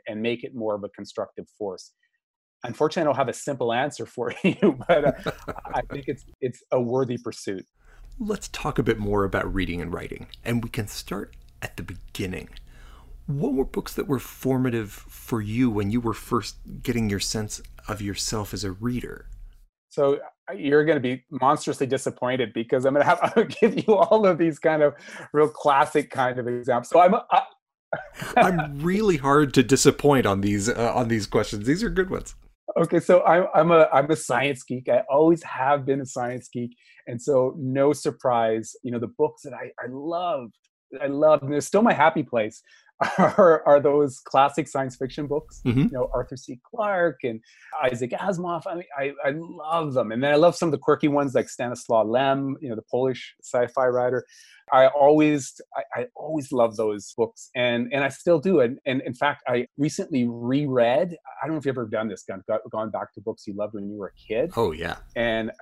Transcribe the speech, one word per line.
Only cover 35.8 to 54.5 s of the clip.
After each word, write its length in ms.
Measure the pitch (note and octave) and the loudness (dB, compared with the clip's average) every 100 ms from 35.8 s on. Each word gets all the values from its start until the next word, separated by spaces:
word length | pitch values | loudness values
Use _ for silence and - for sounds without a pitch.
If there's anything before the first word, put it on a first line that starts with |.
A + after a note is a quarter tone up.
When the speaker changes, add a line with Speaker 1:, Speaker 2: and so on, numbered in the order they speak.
| C3+ | 0
Speaker 1:
been 160 | C#3 | -2
a 40 | C3+ | -4
science 420 | C3+ B2 B2 - | -6 -6 -8 -10
geek, 180 | B2 A#2+ - _ _ - | -8 -8 -10 _ _ -12
and 120 | B2 | -10
so 360 | - C3 B2+ D#3+ | 0 2 2 -2
no 360 | C3 C3+ C#3 | -4 2 2
surprise, 800 | C#3 D#3 B2 C3+ A#2+ A2+ A2 A2 - | 2 -2 -2 0 2 2 0 -4 -12
you 80 | B2+ | -8
know, 80 | A#2 | -6
the 80 | A2+ | -6
books 340 | - D3+ - | -2 -2 -2
that 120 | D3 | -16
I, 180 | A#2+ B2 - | -14 -16 -12
I 40 | B2 | -12
loved, 640 | C3 D3 E3+ F3 D3 A#2+ - _ _ _ C3+ | -10 -8 -6 -4 -6 -8 -18 _ _ _ -8
I 60 | C#3+ | -6
loved, 360 | C#3 D#3 D3+ | 2 4 4
and 80 | C#3 | 4
they're 100 | D3 | -4
still 200 | - G3 | 0 4
my 120 | A3+ | 4
happy 280 | C#3+ D#3 D#3+ | 6 4 4
place, 400 | C3+ A#2+ A2 - _ _ _ _ | -2 -2 -2 -6 _ _ _ _
<laughs> 160 | C3+ - | -4 2
are, 460 | E3 - F#3 D#3 - | 2 6 8 8 6
are 140 | C#3+ | 6
those 400 | C#3 C#3+ D3 B2+ | 6 4 2 -2
classic 480 | - C3+ C#3 - C#3+ | -2 4 4 2 -4
science 300 | C#3 C3+ - | -4 -6 -6
fiction 280 | C3+ - D3 | -8 -6 -6
books. 360 | C#3+ - - C3 | -6 -6 -6 0
Speaker 2:
Mm-hmm. 180 | A#2+ | 2
Speaker 1:
You 80 | D3 | 2
know, 180 | C3 B2 | 0 -4
Arthur 220 | B2 A#2+ C3 | -4 -6 -10
C 240 | - B2 | -14 -18
Clarke 600 | _ - G#3 F#3+ F3 C#3 | _ -6 -2 0 0 -2
and 160 | B2+ A2 - _ - D3+ | -6 -6 -12 _ -16 -4
Isaac 300 | C3+ A#2+ B2 | -2 -2 -4
Asimov. 520 | F#3+ F#3 F3 F3 E3+ G3 | -4 -4 -4 -4 -6 -6
I 80 | E3+ | -10
mean, 80 | F3 C#3 | -10 -6
I, 160 | C#3 C#3 C#3+ | -6 -4 -4
I 60 | D3 | -4
love 580 | E3 C#3 D#3 E3 D#3 | -8 -12 -4 -2 0
them. 180 | B2+ G#2+ | -2 -2
And 100 | A2+ | 0
then 120 | C#3 | 2
I 20 | D3 | 6
love 200 | E3+ D#3+ | 4 4
some 120 | F3 | -2
of 40 | |
the 80 | C#3 | -2
quirky 280 | - D3 D#3 | 0 2 2
ones 260 | C#3+ C#3 | 2 0
like 140 | B2 G#2+ | 0 -2
Stanislaw 540 | - B2 A#2+ - A2+ | -4 -6 -6 0 2
Lem, 540 | G#2+ A#2+ C#3 C3+ C#3 C3+ | 2 2 2 0 -2 -6
you 80 | C#3+ | -8
know, 60 | A2 | -10
the 80 | - | -4
Polish 440 | B2 C3 B2+ - _ | -2 0 -2 -10 _
sci-fi 460 | - B2+ A#2+ - B2+ | -6 -2 0 0 0
writer. 380 | B2 B2 B2+ - - - | 2 0 -2 -6 -16 -20